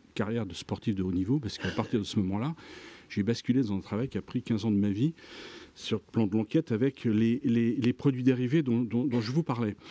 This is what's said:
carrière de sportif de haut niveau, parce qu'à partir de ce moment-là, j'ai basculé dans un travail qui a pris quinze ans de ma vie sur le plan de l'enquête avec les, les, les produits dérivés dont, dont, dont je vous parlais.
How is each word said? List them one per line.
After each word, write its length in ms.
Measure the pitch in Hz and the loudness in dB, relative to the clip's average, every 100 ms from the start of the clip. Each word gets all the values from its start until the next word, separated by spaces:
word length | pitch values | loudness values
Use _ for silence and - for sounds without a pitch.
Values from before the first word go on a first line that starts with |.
| - | -12
carrière 320 | - 104 117 104 | -6 -4 -2 -4
de 80 | |
sportif 400 | 82 - 101 - | -8 -8 -4 -2
de 80 | 98 | -2
haut 100 | 92 | 0
niveau, 280 | 92 92 143 | 0 0 0
parce 180 | 117 - | -2 -6
qu'à 120 | 95 | -4
partir 280 | 90 113 117 | -4 -2 -2
de 60 | |
ce 160 | 95 - | 0 0
moment-là, 340 | 92 98 131 160 - - - - - | 0 0 -4 -6 -12 -18 -20 -20 -8
j'ai 160 | - | -2
basculé 380 | 101 117 - 123 | 0 0 0 0
dans 140 | 120 98 | 2 -2
un 40 | |
travail 280 | - 104 135 | -4 -4 -4
qui 80 | 101 | -4
a 60 | |
pris 180 | - 127 | -6 -6
quinze 240 | - 113 | -2 0
ans 60 | 113 | 2
de 80 | 101 | 2
ma 120 | 104 | 2
vie 240 | 98 143 - - - - - - | 2 0 -2 -12 -18 -16 -18 -20
sur 240 | - - 110 | -14 -6 -4
le 140 | - | -2
plan 160 | - 107 | 0 2
de 80 | 110 | 2
l'enquête 340 | 110 160 156 | 2 0 2
avec 340 | 110 135 135 | 0 0 0
les, 360 | 123 107 113 123 | 2 4 4 4
les, 320 | - 117 117 | 2 2 2
les 180 | 120 120 | 2 0
produits 300 | 123 143 127 | 2 0 2
dérivés 400 | 127 127 123 156 | 2 2 2 2
dont, 200 | 139 117 | 2 2
dont, 220 | 120 117 | 2 0
dont 160 | 127 120 | 0 0
je 120 | 110 | 0
vous 100 | 143 | 0
parlais. 320 | 160 117 110 101 - | 0 0 -2 -4 -12